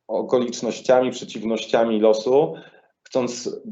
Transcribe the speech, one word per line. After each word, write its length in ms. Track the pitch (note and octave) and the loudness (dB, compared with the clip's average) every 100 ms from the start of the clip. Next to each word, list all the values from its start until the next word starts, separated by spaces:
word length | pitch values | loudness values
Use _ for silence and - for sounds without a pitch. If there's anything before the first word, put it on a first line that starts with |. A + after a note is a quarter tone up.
| - | -8
okolicznościami, 1040 | - - B2+ A#2+ - A#2+ G#2+ - B2+ B2+ | -6 0 0 0 -4 -6 -2 2 4 2
przeciwnościami 880 | - - A#2 G#2+ A2 - B2 A#2 A2 | -2 -12 -8 -4 -4 0 0 2 4
losu, 540 | A2 A2 B2 C3+ D#3 - - _ _ _ | 4 4 4 2 2 -2 -16 _ _ _
chcąc 580 | _ C3 A#2+ - - - A2+ | _ -4 -4 -6 -10 -12 -14